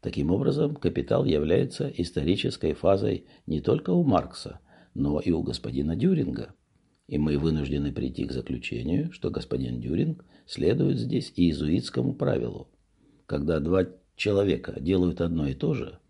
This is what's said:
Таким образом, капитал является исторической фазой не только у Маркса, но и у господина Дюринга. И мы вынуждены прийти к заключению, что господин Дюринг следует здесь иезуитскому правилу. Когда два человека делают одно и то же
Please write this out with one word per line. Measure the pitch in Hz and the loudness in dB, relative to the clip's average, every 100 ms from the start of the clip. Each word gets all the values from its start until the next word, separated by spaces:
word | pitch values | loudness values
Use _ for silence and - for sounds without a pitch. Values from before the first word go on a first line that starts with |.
Таким | - - 82 | -4 -2 2
образом, | 98 - 143 147 151 | 2 2 2 0 0
капитал | - - - 135 139 | -2 0 0 2 4
является | 76 76 85 139 - 139 | 2 4 4 2 -2 -6
исторической | - 87 - 71 98 - - 80 | -4 -4 -2 0 2 0 -2 -2
фазой | 76 92 98 107 - - - - | 2 2 4 2 -2 -8 -18 -4
не | 78 | -2
только | - 151 180 | 2 0 2
у | 175 | 2
Маркса, | 156 90 - - - - _ - _ | 4 2 0 -12 -14 -16 _ -20 _
но | - 69 73 | -2 0 0
и | - | 0
у | 82 | 0
господина | 87 - - 64 73 | 0 -6 -6 -2 -2
Дюринга. | 82 156 175 92 - - - _ _ _ _ - | 2 2 2 0 -4 -10 -16 _ _ _ _ -6
И | 73 | 0
мы | 76 73 | 2 2
вынуждены | 80 78 69 71 71 | 2 2 0 -2 -2
прийти | 69 65 - | -2 -4 -4
к | - | -4
заключению, | 64 - 64 - 58 64 87 165 | -4 -6 -6 -6 -6 0 0 -2
что | - - | -4 -4
господин | - - 64 - 62 | -4 -4 -4 -4 -6
Дюринг | 62 85 151 160 - _ _ | -2 0 0 -2 -12 _ _
следует | - 82 120 139 135 | 0 2 2 2 0
здесь | 120 127 - | 0 -2 -4
иезуитскому | - 87 73 76 71 - - 64 | 2 2 2 0 0 0 -2 -2
правилу. | - - - 60 - - _ _ _ _ _ - | 0 0 0 -2 -8 -16 _ _ _ _ _ -6
Когда | 73 73 80 | -2 0 0
два | 76 92 87 - _ | 2 2 0 -4 _
человека | _ 104 101 101 80 - - | _ 0 2 2 0 -4 -6
делают | 71 95 90 - | 0 2 2 2
одно | 85 82 71 | -2 0 -2
и | |
то | 67 151 | -2 -2
же | 143 - - _ | -2 -4 -12 _